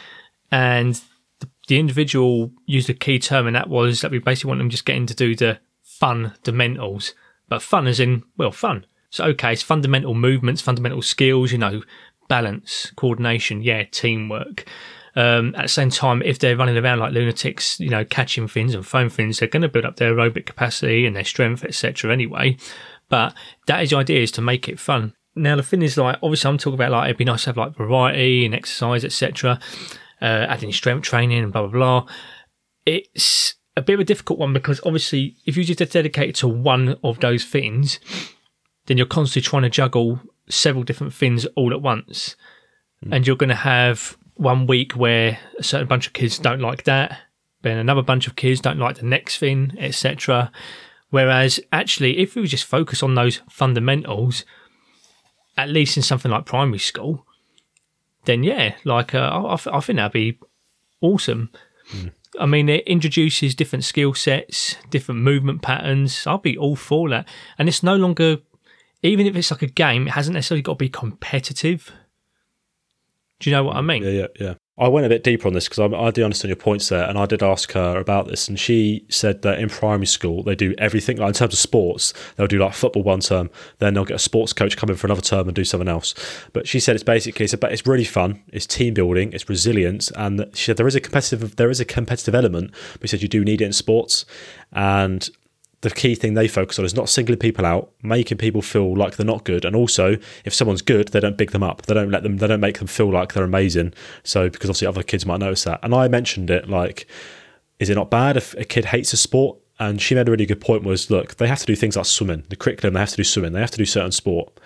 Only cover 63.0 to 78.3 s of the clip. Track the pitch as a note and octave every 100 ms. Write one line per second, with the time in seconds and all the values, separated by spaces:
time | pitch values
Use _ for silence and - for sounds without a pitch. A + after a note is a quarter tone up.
63 | D#3 E3 D#3+ - C#3 C3 D3+ C3 - -
64 | C#3+ C3 - C3+ - - - - - C#3+
65 | - A#2 B2+ C#3+ C#3 D#3 - C3 C3+ C3+
66 | C3+ - - F#3+ D#3+ - C#3+ C#3+ - D3+
67 | E3 A#2 - - - - D#3 - F3 G3
68 | F3+ E3 D#3+ D#3 - _ _ _ _ _
69 | E3 G3+ G3+ F3+ - D3+ C3+ - D3+ A#2+
70 | C#3 C3+ C#3+ F3 C3 D#3 C3 C3+ C3+ -
71 | A2+ - - C3+ - C#3 D#3+ F3 - -
72 | _ _ _ _ _ _ _ _ _ _
73 | _ _ _ _ D3 C#3+ C#3 C3+ D3+ C3
74 | G2 G2 F#2 - G2 F2 _ - B2 D3
75 | B2+ A2+ B2 A#2 G2+ F2+ - - G#2 G2
76 | A#2 A2+ G#2+ - G2 F2+ A2 G#2 - F2+
77 | F2 G2+ G2+ G#2+ G2 F#2+ - F#2+ F2 F2+
78 | F#2 G2 G2